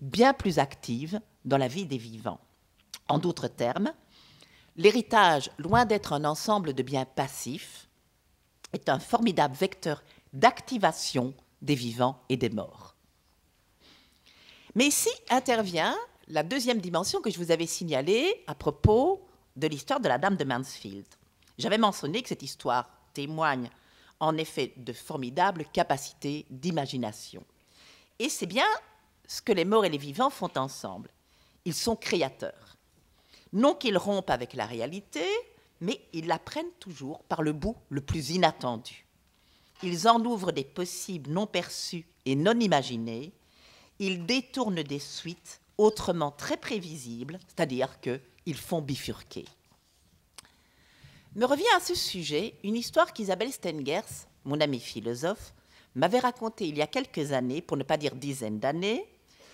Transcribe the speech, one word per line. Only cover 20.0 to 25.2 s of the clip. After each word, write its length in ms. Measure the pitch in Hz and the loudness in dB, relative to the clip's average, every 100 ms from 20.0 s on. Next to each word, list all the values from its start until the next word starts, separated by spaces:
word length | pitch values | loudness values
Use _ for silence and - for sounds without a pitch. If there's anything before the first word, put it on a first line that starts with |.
de 80 | 190 | 2
la 80 | 127 | 4
Dame 180 | 190 185 | 2 2
de 80 | |
Mansfield. 600 | 139 123 135 - 104 98 95 - _ _ _ - | 0 -2 -4 -10 -12 -14 -16 -20 _ _ _ -6
J'avais 200 | 139 220 | 0 4
mentionné 440 | 214 - 143 208 | 2 2 -4 -4
que 80 | 247 | -4
cette 140 | 165 | -8
histoire 460 | 139 - 139 120 117 _ _ | -8 -6 0 0 0 _ _
témoigne 560 | - 143 156 160 131 120 - _ _ - - | -10 -6 0 0 0 -4 -12 _ _ -20 -2
en 180 | 156 160 | 0 0
effet 360 | 160 - 123 135 | -2 -4 -4 -6
de 160 | 120 | -12
formidables 720 | 117 - 156 | -12 -8 -8